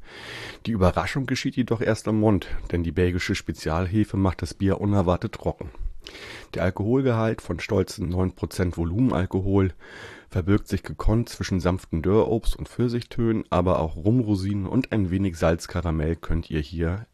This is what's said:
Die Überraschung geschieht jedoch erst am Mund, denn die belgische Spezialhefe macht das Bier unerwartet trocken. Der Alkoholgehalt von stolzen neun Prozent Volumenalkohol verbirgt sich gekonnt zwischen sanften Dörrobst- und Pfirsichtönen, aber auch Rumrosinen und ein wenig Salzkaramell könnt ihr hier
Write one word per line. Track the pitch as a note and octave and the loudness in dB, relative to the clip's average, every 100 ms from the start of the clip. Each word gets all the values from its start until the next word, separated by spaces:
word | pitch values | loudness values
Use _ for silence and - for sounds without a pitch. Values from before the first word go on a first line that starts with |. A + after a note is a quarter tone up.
| - - - - - - - | -20 -18 -14 -14 -14 -10 -4
Die | |
Überraschung | A2 F2+ F2 E2 C#3+ B2+ | 2 4 2 -2 -2 -2
geschieht | C3 C#3 | -2 -2
jedoch | C3 A#2 A2+ | -2 0 0
erst | A2+ A2 - | 0 0 0
am | G#2+ | 2
Mund, | G#2+ F#2+ - - - | 4 2 0 -6 -2
denn | F2 | -2
die | E2 | 0
belgische | D#2 F2+ F2+ - G2 | 2 2 2 -2 -4
Spezialhefe | - E2 D#2+ D#2+ F#2 G#2+ G#2 G2 | -4 -6 -2 0 0 0 0 2
macht | F#2+ - | 0 0
das | - | -6
Bier | - G2 F#2 | 0 0 2
unerwartet | G2+ G2+ F2 E2+ A2 | 2 2 4 2 -2
trocken. | - F2+ - - - - - - - - - - | -4 -6 -6 -10 -8 -8 -8 -16 -16 -16 -18 -10
Der | - | -2
Alkoholgehalt | F2+ - G#2 C3 C3 A2+ A2 - | -2 0 0 2 2 2 0 -2
von | - E2+ | -6 -8
stolzen | - G2 F2+ - E2+ | 0 0 0 -2 -2
neun | F2+ F#2 | 0 0
Prozent | - E2 - F2+ E2+ | -2 -6 -2 -2 0
Volumenalkohol | E2+ G2 C3 E2 F#2 G2 F#2+ G2 F#2+ - - - - - - | -2 2 2 2 0 0 2 4 2 0 -18 -18 -18 -20 -6
verbirgt | G2 E2+ G#2 - | -2 2 2 2
sich | F#2+ | -4
gekonnt | - D#2 - A2 A#2 | -4 0 4 4 0
zwischen | - - F#2+ | -6 -2 0
sanften | F2 F#2 - E2 | 2 0 -2 -2
Dörrobst- | E2 G#2+ - A2+ - - | 4 4 4 2 0 -2
und | C#3+ | -6
Pfirsichtönen, | - A#2+ A#2+ - - A#2 A2 - | -2 0 0 -6 -2 0 0 0
aber | E2+ F2+ E2 | 2 4 2
auch | D#2 E2+ | 0 0
Rumrosinen | F2+ B2+ G#2+ G2+ G2 G2+ F#2 | 2 2 2 0 0 -2 0
und | B2 - | 0 0
ein | A2 F#2 | 0 2
wenig | F#2 G2 E2 | 2 0 2
Salzkaramell | E2+ E2+ - F2+ E2 D#2+ D#2 E2+ | 2 2 -2 -4 -2 0 0 -2
könnt | - E2 - | -2 -2 0
ihr | D#2 | -4
hier | D2+ E2 E2 F#2+ A#2 | -4 -2 -2 -2 -6